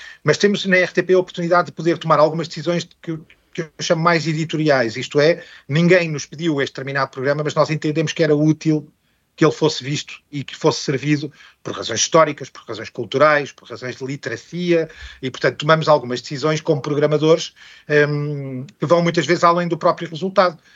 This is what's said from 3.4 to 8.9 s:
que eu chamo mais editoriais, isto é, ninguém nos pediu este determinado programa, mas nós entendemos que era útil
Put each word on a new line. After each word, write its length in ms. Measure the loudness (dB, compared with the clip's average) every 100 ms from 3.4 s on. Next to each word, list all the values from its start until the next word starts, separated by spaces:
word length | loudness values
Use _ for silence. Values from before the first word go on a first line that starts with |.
| _
que 120 | -12
eu 60 | -12 -10
chamo 220 | -2 0
mais 240 | 2 0 0
editoriais, 680 | -4 -4 -2 2 2 2 -4
isto 220 | -4 2
é, 240 | 2 2 -6 -20 -4
ninguém 440 | 0 4 4 2
nos 160 | -4 -10
pediu 340 | -6 -2 -2
este 120 | -2
determinado 360 | -4 -8 -4 -4
programa, 340 | -4 -2 -2
mas 120 | -2 0
nós 160 | 0
entendemos 420 | 0 -2 -2 -2
que 100 | 0
era 120 | 2 4
útil 520 | 2 2 0 0 -2